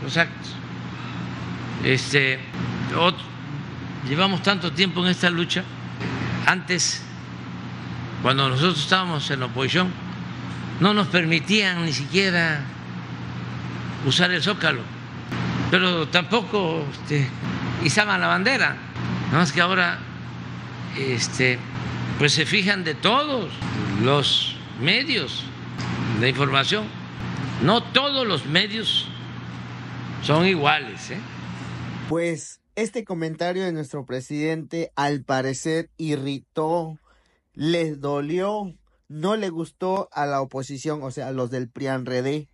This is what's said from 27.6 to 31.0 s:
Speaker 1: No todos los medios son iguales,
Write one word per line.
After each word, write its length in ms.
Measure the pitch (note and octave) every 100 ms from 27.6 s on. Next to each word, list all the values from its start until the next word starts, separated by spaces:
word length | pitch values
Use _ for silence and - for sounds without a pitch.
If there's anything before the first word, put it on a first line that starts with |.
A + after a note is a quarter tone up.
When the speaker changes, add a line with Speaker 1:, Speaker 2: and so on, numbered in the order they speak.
Speaker 1:
No 200 | D3 A#3
todos 420 | A3+ B3 C#4+ C4+ A#3+
los 200 | E3 B2+
medios 640 | D#3+ G#3 A3 G3+ - - - - - - - - - - - - -
son 240 | - D3+ F3+
iguales, 640 | F3+ C#3+ D3+ B2+ F#2+